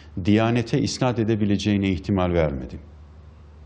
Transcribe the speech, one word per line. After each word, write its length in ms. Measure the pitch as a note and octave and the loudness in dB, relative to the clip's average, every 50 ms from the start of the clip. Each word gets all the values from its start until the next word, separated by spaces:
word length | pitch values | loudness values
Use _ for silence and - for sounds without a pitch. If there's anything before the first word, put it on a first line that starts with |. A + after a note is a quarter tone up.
| - - - - C3 | -20 -14 -10 -6 0
Diyanete 560 | A2 G#2 G#2+ A2+ A#2 A#2+ B2 A2+ - - C#3 | 2 4 4 4 2 2 0 0 0 0 -2
isnat 380 | C#3 C#3 - - C3 B2+ A#2 A#2 | 0 -2 -2 -2 -2 -2 0 0
edebileceğine 720 | A2 G#2+ A2+ G#2 G#2+ G2+ G#2 F#2 F#2+ G#2+ G#2 G2 G2 G2 | 0 0 0 0 0 0 0 0 0 2 2 2 2 0
ihtimal 420 | F#2+ - - - G2+ F#2+ F2+ F2+ E2+ | 0 -2 -2 -2 0 0 0 2 2
vermedim. 480 | E2+ D#2 D2 C#2 C2 B1 - - D#2 - - - - - - - - - - - - - - - - - | 2 2 0 0 -4 -8 -10 -14 -16 -18 -18 -20 -20 -20 -20 -20 -20 -20 -20 -20 -20 -20 -20 -20 -20 -20